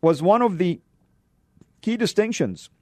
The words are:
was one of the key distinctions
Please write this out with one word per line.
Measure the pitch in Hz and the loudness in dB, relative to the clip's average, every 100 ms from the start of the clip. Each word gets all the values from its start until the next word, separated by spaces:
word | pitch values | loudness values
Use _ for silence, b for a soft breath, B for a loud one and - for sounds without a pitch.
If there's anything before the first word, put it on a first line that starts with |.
was | 160 151 | 2 2
one | 165 220 | 2 2
of | 240 170 | 2 0
the | 180 170 _ _ _ _ _ _ _ _ _ _ | -2 -4 _ _ _ _ _ _ _ _ _ _
key | - 226 | -6 -2
distinctions | 214 - 220 240 127 90 - _ | -2 0 -2 0 -4 -4 -14 _